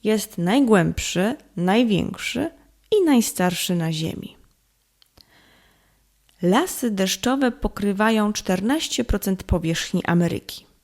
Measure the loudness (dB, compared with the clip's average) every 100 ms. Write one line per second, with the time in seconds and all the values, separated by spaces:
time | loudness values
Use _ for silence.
0 | 0 0 -2 -4 2 2 6 4 4 -2
1 | -4 -2 -2 -2 -12 -4 2 2 4 2
2 | -2 -6 -8 -6 -6 -8 _ _ _ 2
3 | 4 4 2 0 -2 -2 -4 -2 -2 -4
4 | -6 -8 -14 -20 _ _ _ _ _ _
5 | _ _ _ _ _ _ _ _ _ _
6 | _ _ _ _ 2 2 2 -4 -4 0
7 | -2 0 -2 0 0 0 -6 -2 -4 0
8 | 2 2 0 -2 -2 -2 0 -2 -2 -4
9 | -2 -2 -2 -4 -2 -2 0 -4 -2 -4
10 | 0 2 2 -2 -10 -18 _ _